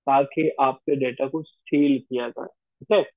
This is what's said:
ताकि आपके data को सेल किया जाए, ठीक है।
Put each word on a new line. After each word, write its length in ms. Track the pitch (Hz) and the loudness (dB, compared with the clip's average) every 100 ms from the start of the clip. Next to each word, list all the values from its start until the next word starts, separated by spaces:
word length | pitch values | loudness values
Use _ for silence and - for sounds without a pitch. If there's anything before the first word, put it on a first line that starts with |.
ताकि 500 | - 139 139 - 156 - | 2 0 0 0 -2 0
आपके 360 | 135 131 - 143 | -2 0 -4 -2
data 300 | 127 123 135 | -2 -2 -4
को 160 | 160 | -4
सेल 560 | 151 _ - 147 143 135 | -10 _ -2 2 2 2
किया 300 | - 123 120 | -2 -6 -6
जाए, 180 | - - | -10 -16
ठीक 460 | _ _ _ - | _ _ _ 0
है। 180 | 208 - | 0 0